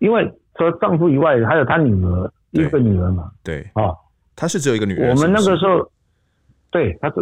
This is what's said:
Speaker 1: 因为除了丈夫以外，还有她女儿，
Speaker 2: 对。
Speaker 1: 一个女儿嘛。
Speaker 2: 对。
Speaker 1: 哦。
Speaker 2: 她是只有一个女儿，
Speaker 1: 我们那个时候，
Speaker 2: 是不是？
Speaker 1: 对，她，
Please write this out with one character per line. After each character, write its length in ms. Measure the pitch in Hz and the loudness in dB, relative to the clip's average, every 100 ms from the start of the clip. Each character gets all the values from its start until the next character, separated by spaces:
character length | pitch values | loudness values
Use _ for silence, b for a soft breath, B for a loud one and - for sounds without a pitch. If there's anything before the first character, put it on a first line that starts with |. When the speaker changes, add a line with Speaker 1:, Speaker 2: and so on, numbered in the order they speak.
Speaker 1:
因 120 | 190 | 0
为 180 | 226 151 - _ | 0 -2 -6 _
除 100 | - | -4
了 80 | 170 | -2
丈 260 | 170 208 170 | 0 -2 2
夫 100 | 175 | 2
以 80 | 135 | 2
外， 260 | 160 131 113 | 2 2 2
还 100 | 160 | 0
有 80 | |
她 140 | 135 160 | 2 2
女 260 | 147 98 | 2 0
儿， 260 | 92 90 90 - _ | 0 -2 -6 -10 _
Speaker 2:
对。 140 | - 156 | -2 0
Speaker 1:
一 20 | |
个 100 | 151 | 0
女 220 | 117 95 | 2 0
儿 100 | 90 | 0
嘛。 200 | 92 82 - | -4 -6 -14
Speaker 2:
对。 240 | - 76 - | -10 -10 -6
Speaker 1:
哦。 220 | - 104 82 _ _ _ | -4 -4 -6 _ _ _
Speaker 2:
她 140 | - 165 | -8 -6
是 100 | 190 | -2
只 120 | 139 | -2
有 40 | |
一 40 | 113 | 0
个 80 | 104 | -2
女 100 | 95 | 0
儿， 140 | 131 | 0
Speaker 1:
我 40 | 127 | 2
们 140 | 156 | 2
那 80 | 208 | 2
个 140 | 196 175 | 2 2
时 100 | 190 | 2
候， 100 | 180 | 0
Speaker 2:
是 0 | |
不 60 | |
是？ 60 | - _ _ _ _ _ _ _ _ | -2 _ _ _ _ _ _ _ _
Speaker 1:
对， 280 | 180 120 82 | -2 -2 -2
她， 120 | 143 - | -6 -2